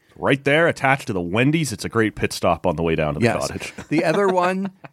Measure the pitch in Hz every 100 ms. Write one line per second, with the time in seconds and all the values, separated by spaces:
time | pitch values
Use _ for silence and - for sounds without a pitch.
0 | _ - 92 139 139 151 170 - 135 135
1 | - 95 87 101 131 156 151 104 90 113
2 | 110 - 107 - 95 82 90 80 82 80
3 | 76 73 113 80 71 95 - - - 147
4 | 175 170 202 185 180 190 196 - -